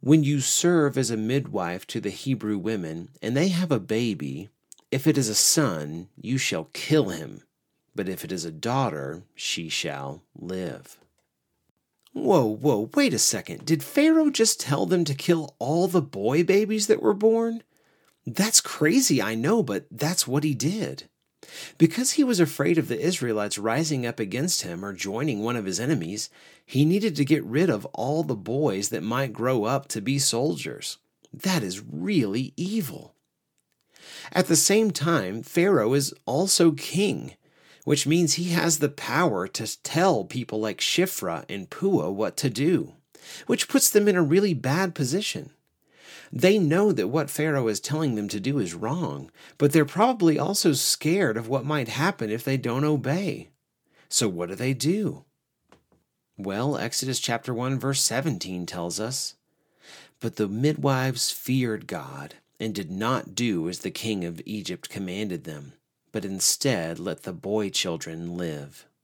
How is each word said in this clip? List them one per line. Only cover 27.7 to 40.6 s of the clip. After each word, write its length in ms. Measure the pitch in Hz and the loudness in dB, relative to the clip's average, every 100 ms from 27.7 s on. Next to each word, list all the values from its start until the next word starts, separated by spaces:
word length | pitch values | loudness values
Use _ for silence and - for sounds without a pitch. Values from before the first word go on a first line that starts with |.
| 110 - | 0 -4
all 360 | - 117 151 | -6 -2 -2
the 100 | 156 | -2
boys 560 | 117 98 127 151 98 98 | -4 -4 0 0 0 -2
that 140 | 107 | -4
might 300 | 92 120 135 | -2 -2 -2
grow 320 | 104 120 131 104 | -2 0 0 0
up 240 | 135 - | -2 -2
to 100 | 113 | -6
be 200 | 101 139 | -2 0
soldiers. 800 | 135 113 139 170 - - - - _ _ _ | 0 0 0 -2 -6 -10 -10 -12 _ _ _
That 300 | - 190 180 | -6 -2 0
is 180 | 101 95 | -2 -6
really 720 | - 147 185 196 110 104 135 - | -10 -8 0 0 2 -2 -6 -6
evil. 580 | 180 220 151 85 - _ _ _ _ _ _ _ _ _ - - - | -4 -2 -4 -8 -16 _ _ _ _ _ _ _ _ _ -20 -18 -4
At 160 | - 180 | 0 4
the 80 | 160 | 4
same 360 | - 208 220 | 4 4 4
time, 520 | - 156 165 95 107 | 2 0 2 0 -6
Pharaoh 500 | - - 180 175 107 | -4 2 4 4 4
is 200 | 139 139 - - | 2 0 -6 -2
also 460 | - 196 - 170 | 0 2 6 4
king, 640 | 147 - 160 202 117 - - _ _ _ - | 4 -4 0 0 -2 -8 -14 _ _ _ -12
which 240 | - 143 135 | -2 0 4
means 280 | 165 170 156 | 4 4 2
he 160 | 175 | 0
has 280 | 170 160 170 | 2 2 2
the 80 | 143 | 0
power 600 | 139 - 127 175 101 95 | -2 -2 2 2 2 -4
to 320 | - 110 - | -6 -8 -8
tell 400 | - 160 190 135 | -4 2 4 4
people 380 | 92 127 117 110 | 0 -6 -6 -4